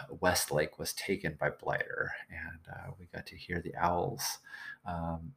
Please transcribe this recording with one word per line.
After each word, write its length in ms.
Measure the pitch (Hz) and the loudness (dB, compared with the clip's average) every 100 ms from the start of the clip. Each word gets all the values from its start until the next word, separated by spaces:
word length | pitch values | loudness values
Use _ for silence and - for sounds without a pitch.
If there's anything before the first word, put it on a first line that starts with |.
| - 80 | -6 4
Westlake 580 | 90 87 - 73 80 - | 6 6 4 4 2 0
was 140 | 80 | -4
taken 440 | - - 95 82 76 | -2 2 2 2 2
by 100 | 73 | 0
Blighter, 600 | - 73 - - - - - - | 0 0 0 0 0 -2 -4 -8
and, 300 | 82 82 82 90 | -8 -8 -10 -12
uh, 220 | 92 90 92 | -10 -10 -10
we 60 | 87 | -10
got 120 | - - | -10 -8
to 100 | 90 | -10
hear 240 | - 87 | -4 -4
the 120 | 82 - | -2 2
Owls, 640 | 85 87 92 - - - - - - - | 4 4 2 0 -2 -4 -10 -12 -10 -8
um, 460 | - 85 82 82 82 | -4 -2 0 -2 -6